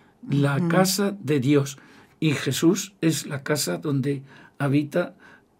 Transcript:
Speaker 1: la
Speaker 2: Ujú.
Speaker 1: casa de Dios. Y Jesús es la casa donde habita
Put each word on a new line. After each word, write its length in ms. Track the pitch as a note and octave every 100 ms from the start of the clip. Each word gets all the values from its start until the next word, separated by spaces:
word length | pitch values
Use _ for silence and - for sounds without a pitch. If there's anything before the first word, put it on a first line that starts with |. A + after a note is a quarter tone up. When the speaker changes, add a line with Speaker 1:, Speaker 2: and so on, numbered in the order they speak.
| _ _ -
Speaker 1:
la 280 | C#3+ C#3 C#3
Speaker 2:
Ujú. 100 | E3+
Speaker 1:
casa 480 | F3 F#3+ - G3+ -
de 200 | B2+ D3+
Dios. 380 | B2 D3 C3+ - - - - -
Y 120 | D#3
Jesús 600 | C#3 - C3+ E3 G3 - -
es 240 | E3 D#3+ -
la 160 | C#3
casa 360 | - D3+ F3+ F3
donde 420 | E3 C#3 C3+ C#3 C3+ - - -
habita 560 | C#3 C#3+ C#3+ F3 F3 - - - _